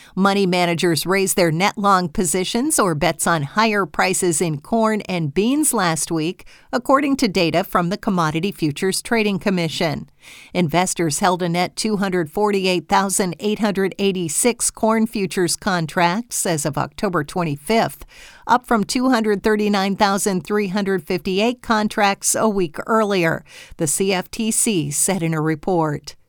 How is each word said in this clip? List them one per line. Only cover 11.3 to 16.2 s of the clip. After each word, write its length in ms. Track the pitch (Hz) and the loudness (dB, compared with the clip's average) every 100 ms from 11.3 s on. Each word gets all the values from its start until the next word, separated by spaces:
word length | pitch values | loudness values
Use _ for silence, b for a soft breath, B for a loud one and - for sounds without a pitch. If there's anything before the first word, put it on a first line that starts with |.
| 180 | 0
a 60 | 180 | 0
net 260 | 170 180 - | 0 -2 -2
two 220 | 220 208 | -2 0
hundred 340 | 196 180 156 | 0 -2 -2
forty-eight 580 | - 208 202 185 180 156 | 0 0 2 2 0 2
thousand 460 | 196 196 185 190 165 | 0 2 0 -2 -2
eight 200 | 208 208 | -4 0
hundred 340 | 208 196 190 - | 0 0 -2 0
eighty-six 720 | 196 190 170 - 240 226 - | -2 0 -2 0 0 0 -4
corn 340 | - 220 220 220 | -2 0 2 0
futures 500 | 226 190 - 170 - | 0 -2 0 0 0
contracts 880 | - 180 160 - 170 185 | -2 -2 -2 0 0 0